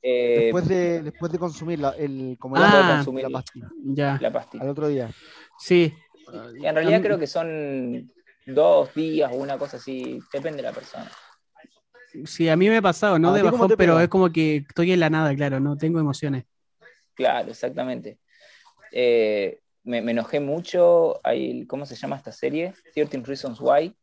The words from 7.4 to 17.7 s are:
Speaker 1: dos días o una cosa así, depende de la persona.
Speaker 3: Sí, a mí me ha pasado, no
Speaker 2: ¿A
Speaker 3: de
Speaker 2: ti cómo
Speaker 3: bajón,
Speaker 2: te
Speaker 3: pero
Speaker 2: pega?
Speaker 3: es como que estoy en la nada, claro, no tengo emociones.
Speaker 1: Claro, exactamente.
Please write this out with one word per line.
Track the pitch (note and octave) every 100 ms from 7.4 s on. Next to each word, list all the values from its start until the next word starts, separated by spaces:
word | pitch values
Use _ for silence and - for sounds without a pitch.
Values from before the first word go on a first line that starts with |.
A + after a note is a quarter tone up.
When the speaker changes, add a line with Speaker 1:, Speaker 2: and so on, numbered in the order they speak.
| E3 D#3 C#3+ C3+ B2 B2 A#2+ _ _ _ -
Speaker 1:
dos | C3 E3 E3 C#3
días | - D#3+ D#3 C#3
o | B2
una | C#3 C3+
cosa | C#3+ B2
así, | - C3 B2+ B2 -
depende | C#3 D3 D3
de |
la | A#2+
persona. | A#2+ - - - - - _ _ _ - _ _ _ _ - D3+
Speaker 3:
Sí, | - E3
a | D#3+
mí | G3
me | A3+
ha |
pasado, | G3 E3 G#3 F3
no | E3+
Speaker 2:
¿A |
Speaker 3:
de | G3+
Speaker 2:
ti | G3
cómo |
Speaker 3:
bajón, | A#3+ F#3+
Speaker 2:
te | -
Speaker 3:
pero | F3+
Speaker 2:
pega? | E3
Speaker 3:
es | E3+
como | F#3+ F3+
que | D#3+ D#3 D3+
estoy | C#3+ - E3+
en | F3+
la | D#3+
nada, | D#3 D#3 C#3+
claro, | C#3+ C3+
no | C#3+ D3
tengo | D#3+ E3
emociones. | D3+ C3+ D3 C3+ - _ _ _ _ _ _
Speaker 1:
Claro, | - B2+ B2 A#2
exactamente. | A2+ B2